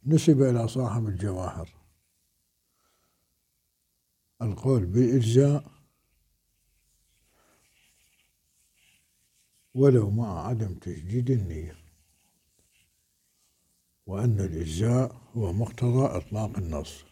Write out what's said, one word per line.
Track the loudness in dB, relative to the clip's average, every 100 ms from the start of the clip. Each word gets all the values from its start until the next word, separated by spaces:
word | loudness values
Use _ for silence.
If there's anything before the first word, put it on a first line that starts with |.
نسب | 2 2 6 4
إلى | 6 2 0
صاحب | -2 -4 -2 -4
الجواهر | -4 -4 -4 -8 -10 -14 _ _ _ _ _ _ _ _ _ _ _ _ _ _ _ _ _ _ _ _ _ _ _ _ _ _ _
القول | -6 -4 0 2 2
بالإجزاء | 2 4 4 4 6 6 2 -2 _ _ _ _ _ _ _ _ _ _ _ _ _ _ _ _ _ _ _ _ _ _ _ _ _ _ _ _ _ _ _ _ _ _ _ _ _ _ _ _
ولو | 4 6 6 4
مع | -2 -2 -6 -4
عدم | -4 -4
تجديد | -8 -12 -12 -6 -4 0
النية، | -2 -2 -8 -10 -14 _ _ _ _ _ _ _ _ _ _ _ _ _ _ _ _ _ _ _ _ _ _ -10
وأن | -2 0 0
الإجزاء | -2 -4 -6 -2 0 0 0 -6 -14 -6
هو | -4
مقتضى | -2 -6 -4 0 2 0 -2
إطلاق | -6 -6 -6 -6
النص | -6 -6 -8 -14 -20